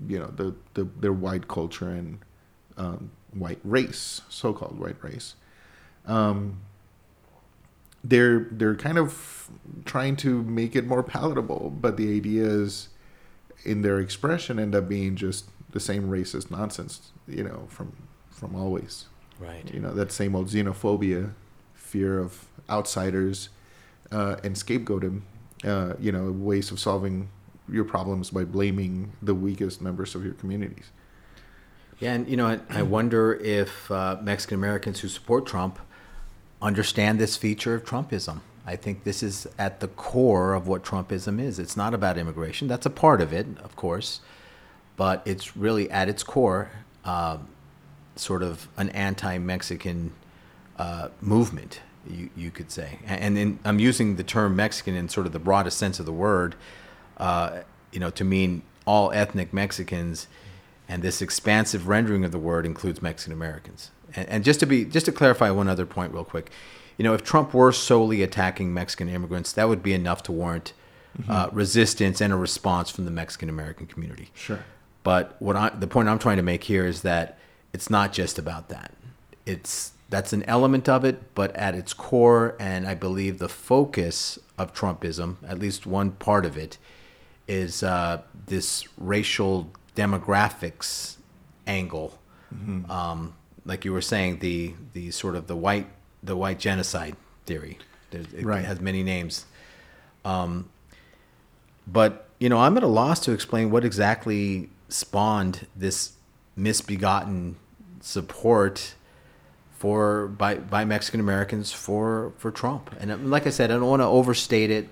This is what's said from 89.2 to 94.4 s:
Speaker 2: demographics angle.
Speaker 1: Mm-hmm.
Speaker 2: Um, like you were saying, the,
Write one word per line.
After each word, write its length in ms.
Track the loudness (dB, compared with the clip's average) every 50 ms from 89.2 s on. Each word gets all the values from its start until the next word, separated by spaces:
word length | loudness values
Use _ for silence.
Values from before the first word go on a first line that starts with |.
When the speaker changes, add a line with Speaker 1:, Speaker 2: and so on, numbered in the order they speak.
| 2 0 0 2 2 2 2 0 -2 -6 -12 -20 _ -8 -2
Speaker 2:
demographics 1200 | 0 2 2 0 0 2 2 4 4 4 4 2 -4 -8 -8 -8 -8 -8 -6 -6 -6 -8 -10 -12 -16 -20 _ -20 -20 -20 -20 -20 _ _
angle. 520 | -4 -2 -2 -4 -4 -6 -8 -8 -10 -12 -16 -20 _ -20 -20 -20 -16 -14
Speaker 1:
Mm-hmm. 340 | -10 -8 -6 -6 -6 -6 -6
Speaker 2:
Um, 440 | -6 -4 -4 -4 -4 -6 -8 -10 -12 -16 _ _ -20 -16 -10
like 200 | -8 -8 -6 -4
you 80 | -4
were 100 | -2 -2
saying, 360 | -2 0 0 0 0 0 -2
the, 360 | -2